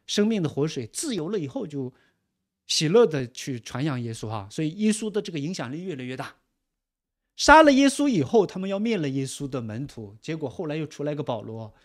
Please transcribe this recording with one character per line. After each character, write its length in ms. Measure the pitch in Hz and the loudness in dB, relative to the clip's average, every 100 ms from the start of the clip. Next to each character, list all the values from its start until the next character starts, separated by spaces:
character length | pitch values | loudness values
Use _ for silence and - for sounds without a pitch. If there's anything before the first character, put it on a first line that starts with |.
| - | -4
生 200 | - 208 | 0 2
命 160 | 220 | 2
的 60 | 151 | 0
活 180 | 135 156 | 0 -2
水， 200 | 143 113 | -4 -8
自 280 | - 320 | -8 -4
由 140 | 202 156 | -4 -4
了 100 | 214 | -4
以 80 | 143 | -4
后 200 | 269 185 | -6 -8
就 260 | 143 127 - _ _ _ _ _ _ - | -6 -8 -10 _ _ _ _ _ _ -4
喜 220 | - 156 | 0 4
乐 180 | 214 214 | 6 4
的 200 | 151 123 | 2 -4
去 300 | - - 123 | -8 -8 -8
传 240 | - 127 | -8 -4
扬 160 | 156 127 | -2 -2
耶 120 | 117 | -6
稣 160 | 113 110 | -6 -6
哈。 200 | 110 101 | -8 -8
所 140 | - | -6
以 60 | 156 | -4
耶 180 | 190 214 | 0 0
稣 200 | 214 220 | 0 -2
的 100 | 208 | -4
这 100 | 208 | -4
个 80 | 160 | -6
影 140 | 143 | -6
响 180 | 185 123 | -6 -8
力 120 | 151 | -8
越 120 | 185 | -8
来 80 | 139 | -8
越 140 | 127 127 | -8 -8
大。 200 | - - _ _ _ _ _ _ _ _ _ - | -10 -14 _ _ _ _ _ _ _ _ _ 0
杀 260 | - 311 | 8 10
了 100 | 311 | 10
耶 160 | 269 277 | 8 6
稣 200 | - 285 | 4 0
以 140 | 208 | 2
后， 220 | 127 226 | 2 4
他 140 | 185 190 | 2 -2
们 100 | 190 | -6
要 120 | 196 | -2
灭 160 | 226 214 | -2 -2
了 120 | 147 | -2
耶 160 | 135 | -2
稣 240 | 135 - 143 | -4 -8 -8
的 140 | 131 | -6
门 240 | 113 110 139 | -6 -8 -10
徒， 300 | - 104 107 | -12 -16 -14
结 160 | - 160 | -10 -8
果 120 | 139 | -8
后 180 | - 156 | -8 -6
来 80 | |
又 100 | 156 151 | -6 -8
出 180 | - | -6
来 100 | 147 | -6
个 80 | 147 | -4
保 200 | 135 113 | -4 -6
罗， 300 | 113 113 107 - | -6 -12 -14 -18